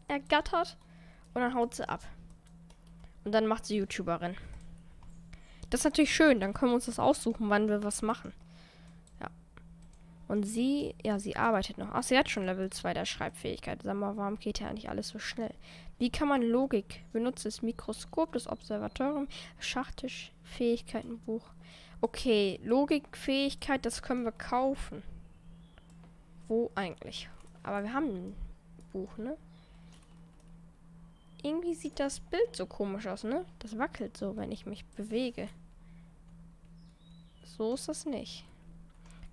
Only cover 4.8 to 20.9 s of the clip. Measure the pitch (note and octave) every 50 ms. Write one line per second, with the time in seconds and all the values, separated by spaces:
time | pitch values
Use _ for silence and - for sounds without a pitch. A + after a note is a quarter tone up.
4.8 | - - - - - - - - - - - - - - - - - - - B3
5.8 | - D4+ - - D4+ - - - D#4+ D4+ C4 G#3+ F#3+ G3 G#3 - C#4+ B3 A#3+ B3
6.8 | - B3+ A3+ - A#3+ B3+ D4+ - - A#3 A3+ - A3+ G#3 G#3 G#3 G#3+ G#3+ G#3 G#3
7.8 | G#3 G#3 - - A3 G#3+ A#3 - - - - - - - - - - - - -
8.8 | - - - - - - - - - - - - - - - - - - - -
9.8 | - - - - - - - - - - - G#3+ G3+ G3+ A3 A3+ B3 C4+ C#4 C#4+
10.8 | D4 - - - - G#3+ G#3 G3 G3+ G#3 - - A3+ A#3 A3 F#3+ G3 - - -
11.8 | F#3+ G#3 - A#3+ B3 - B3+ C4 D4+ - - G#3+ F#3+ F#3 F#3 F#3+ F#3+ F#3+ - -
12.8 | - F3 E3+ - F#3 - - - - - E3+ - - - - - - - G3 F#3+
13.8 | - G3+ G3 G3+ G3+ G3+ G3+ G#3+ G3+ G3 G#3+ A3+ - G#3+ G#3 - G#3 - - G#3+
14.8 | G#3+ - - - G#3+ - - G#3+ - - - - A3+ G#3+ - - - - - -
15.8 | - - - - A#3+ B3 - - D#4 C#4+ C#4+ C4 A#3+ A#3 A#3 B3 C4+ C4+ B3+ G3+
16.8 | G3 - - - - - - A3+ A#3 B3 C4 - - G#3+ - - - A3+ A#3 -
17.8 | - - A3 - - - - - D#4+ D#4+ - B3 - - - - - - G#3+ G#3
18.8 | G#3+ G#3 - - C4 C#4 D4+ C#4+ C#4 C4+ - - - - - - - - - B3
19.8 | C4+ - - - - B3+ - - - - - - - - - - B3 A#3 A#3 A#3+
20.8 | - -